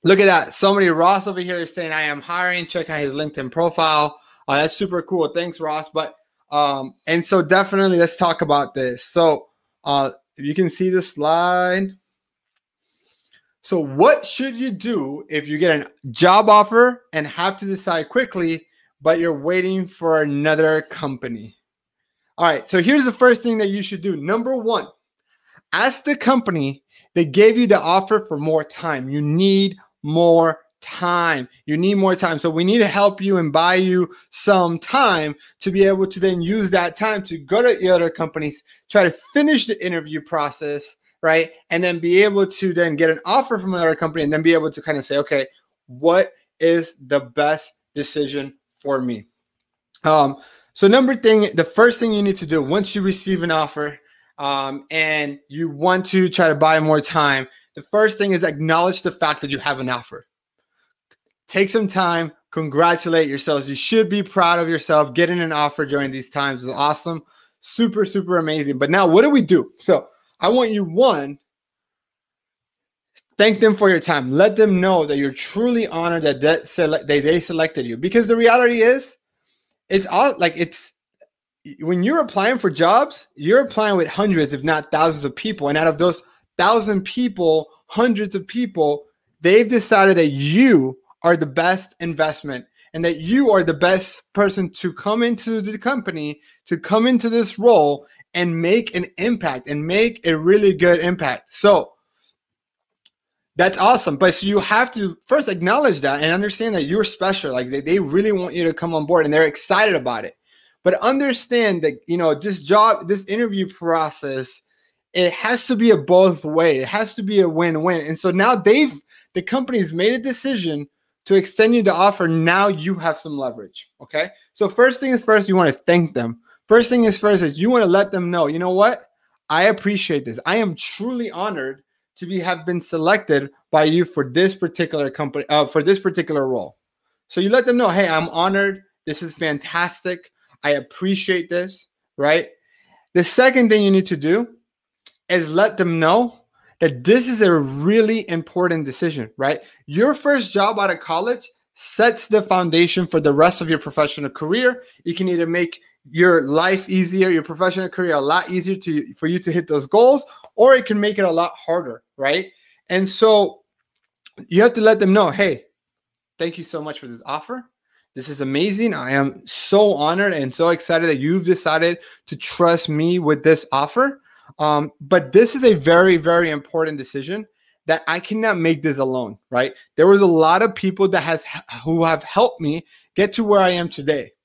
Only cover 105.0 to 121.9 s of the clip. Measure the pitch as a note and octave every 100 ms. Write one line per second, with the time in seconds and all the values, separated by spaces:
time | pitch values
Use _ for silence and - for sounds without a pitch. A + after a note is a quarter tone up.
105 | G3 E3+ _ C#4+ C#4 F#3 F3+ A#3+ C#4+ D#3
106 | C#3 C#3+ D#3 F3 G#3 - A3+ G3 C#3+ G3
107 | G3+ - F#3 G3 D#3 B2+ B2+ C#3 C#3+ F#3+
108 | D#3+ D#3+ G#3+ G3 F3+ D#3+ E3 D#3+ E3+ D#3+
109 | D3 F3 D3+ D3+ D#3+ D3 - F#3+ G#3+ E3+
110 | B2+ A#2 G#2 _ _ _ _ _ F3+ F#3
111 | A3+ C4+ C#4 A#3+ - A#3+ A3 F3+ D#3 D3
112 | - E3+ E3 C#3+ F#3+ F#3 C#3+ G#3 A3 G#3+
113 | E3+ G3+ F#3+ G#3 A#3 G3 F#3 - E3+ E3
114 | D#3 - C#3+ C3+ C3 - _ _ _ _
115 | _ F3+ F3+ E3+ A3 A#3+ - A#3+ A#3 G3
116 | C#3 F3+ F#3+ D#3+ D#3 D#3 E3 C#3 C3 G3+
117 | G#3+ - G3 G#3 F3+ D#3+ E3+ D#3+ E3+ E3+
118 | D3+ D#3+ F#3 F3+ G#3+ A#3+ F#3 B3 D4 -
119 | _ _ _ F#3 F#3 B3+ C4 B3 E3+ D#3+
120 | G3+ B3 B3+ B3+ C4+ B3 E3+ D3 D3 _
121 | _ _ - F#3+ F#3+ - A3 A#3+ F#3+